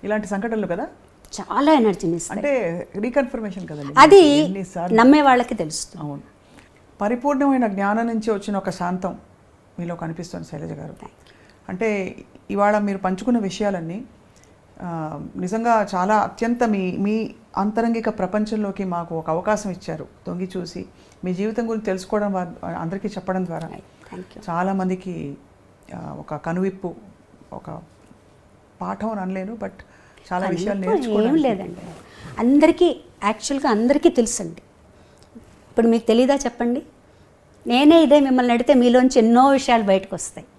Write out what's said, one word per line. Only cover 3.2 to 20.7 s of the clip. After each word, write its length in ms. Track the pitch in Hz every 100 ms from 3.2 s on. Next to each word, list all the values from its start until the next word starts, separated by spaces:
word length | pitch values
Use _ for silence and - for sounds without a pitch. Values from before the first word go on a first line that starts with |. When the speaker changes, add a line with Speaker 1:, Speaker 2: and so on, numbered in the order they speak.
| 254 240 214 185 170
Speaker 1:
కదండి. 260 | 151 143 147
Speaker 2:
అది 220 | 302 392
Speaker 1:
ఎన్నిసార్లు 760 | 311 285 247 196 185 180 175 220
Speaker 2:
నమ్మే 260 | 247 302
వాళ్ళకి 320 | 277 247 247
తెలుస్తుంది. 520 | 226 160 156 - 170 151
Speaker 1:
అవును. 160 | 143 - _ _ - - _ _ _
పరిపూర్ణమైన 680 | 208 247 277 285 285 269 226
జ్ఞానం 400 | 196 202 220 233
నుంచి 240 | 226 220
వచ్చిన 260 | 202 202 202
ఒక 140 | 185
శాంతం 460 | 175 175 185 185 - - _ _ _ _ -
మీలో 160 | 170
కనిపిస్తుంది 520 | 170 165 165 170 175 165
శైలజ 200 | 156 165
గారు. 200 | 156 156
Speaker 2:
Thank 100 | -
you. 80 | - _ _ _ _ _ -
Speaker 1:
అంటే 480 | 185 226 208 185 - - - _
ఇవాళ 280 | 202 202 208
మీరు 200 | 202 196
పంచుకున్న 400 | 185 185 254 240
విషయాలన్నీ, 680 | 196 - 208 190 165 185 262 - _ _ _ _ _ -
ఆ, 380 | 180 165 156 151 160 -
నిజంగా 500 | 180 220 233 220 208
చాలా 220 | 185 185 214
అత్యంత 480 | - - 226 240
మీ, 320 | 240 202 185 -
మీ 340 | 196 220 220 - _ -
అంతరంగిక 640 | 202 220 233 233 226 220
ప్రపంచంలోకి 680 | 180 208 214 220 202 202
మాకు 340 | 190 175 170 165
ఒక 120 | 160
అవకాశం 400 | 160 180 214 208
ఇచ్చారు. 360 | 180 - 160 - _ -
తొంగి 240 | 175 185 185
చూసి 300 | 170